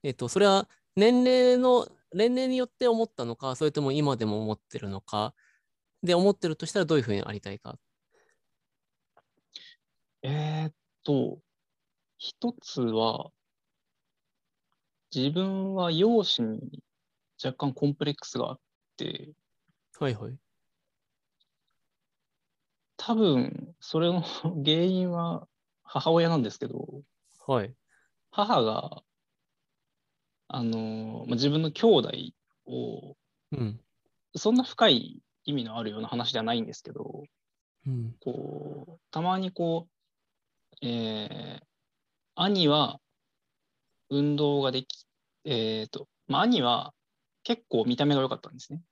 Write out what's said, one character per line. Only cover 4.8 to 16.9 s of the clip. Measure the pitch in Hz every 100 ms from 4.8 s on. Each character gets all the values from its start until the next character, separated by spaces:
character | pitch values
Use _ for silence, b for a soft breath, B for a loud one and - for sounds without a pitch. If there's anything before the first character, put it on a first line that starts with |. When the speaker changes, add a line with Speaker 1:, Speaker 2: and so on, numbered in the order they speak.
| 101
Speaker 1:
の | 98
か。 | - 104 107 _ _ _ _ _ _ _
で、 | 175
思 | 175 196
っ | 196
て | 175
る | 156
と | 160
し |
た | 202
ら |
ど | 160 156
う |
い |
う |
ふ | 113
う |
に | 101
あ | -
り | 104
た | 98
い | 98
か。 | - - _ _ _ _ _ _ _ _ _ _ _ _ _ _ _ _ _ B B B _ _ _ _
Speaker 2:
え | 135 147 151 156 156
ー |
っ | _ _ _
と、 | - 139 123 - _ _ _ _ _ _ _ _
一 | - - 240 240
つ | - -
は、 | 120 110 113 113 - _ _ _ _ _ _ _ _ _ _ _ _ _ _ _ _ _ _
自 | - 135
分 | 165 190 190 190
は | 190 175
容 | 165 208 233
姿 | 180 - 113 110
に | - - _